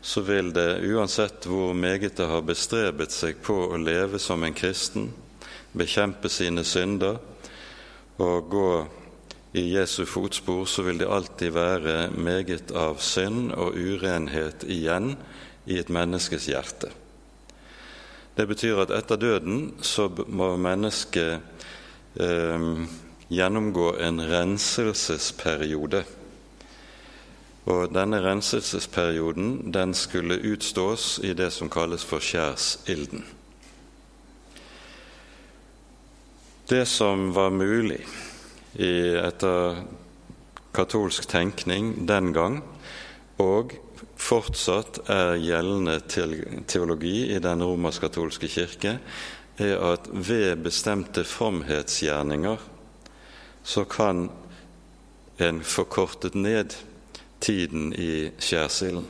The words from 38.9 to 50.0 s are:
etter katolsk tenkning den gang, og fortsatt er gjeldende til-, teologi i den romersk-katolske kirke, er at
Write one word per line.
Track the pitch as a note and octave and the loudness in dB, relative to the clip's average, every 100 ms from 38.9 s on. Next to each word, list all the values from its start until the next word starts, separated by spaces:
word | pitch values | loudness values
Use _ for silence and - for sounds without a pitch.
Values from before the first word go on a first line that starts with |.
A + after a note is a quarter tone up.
| F2 F2 E2+ | 4 4 2
etter | F2 - F#2+ F2+ F2 F2 F#2 - - - - - - - - - | 0 0 2 4 2 0 -8 -14 -18 -20 -20 -20 -20 -20 -4 0
katolsk | F#2 A2 G2 - - | 2 2 2 -2 0
tenkning | F2 F2+ - - F#2+ A2 A2 F2 | 2 2 0 -2 0 0 -2 2
den | G2+ F#2 D#2+ | 4 4 4
gang, | F2 C#3+ D3+ - - - - - - - | 2 0 -6 -16 -16 -14 -16 -18 -20 2
og | G2 G2+ B2 - - - - - | 4 4 2 -8 -16 -18 -18 -8
fortsatt | - A#2 - - - F#2+ A2+ - - | 2 2 2 -2 2 2 0 -10 0
er | G2+ F2+ E2+ | 4 4 4
gjeldende | E2 E2+ F2+ G2 F2 D#2+ - | 2 2 2 2 2 0 0
til-, | - E2+ D#2 - - - | -2 0 -2 -6 -8 -2
teologi | F#2 E2+ D#2+ E2 G2+ B2 | 0 2 0 0 0 0
i | G2+ | 0
den | F2 E2+ | 2 2
romersk-katolske | F2+ F2 E2+ D#2 D#2+ - E2 - D#2+ | 2 2 0 0 -2 -2 -4 -4 -4
kirke, | - F2 - G2+ B2 - - - - - - | -2 -2 -2 -2 -2 -6 -12 -12 -14 -18 -2
er | G#2 F#2+ F2+ | 0 2 2
at | F2 | 2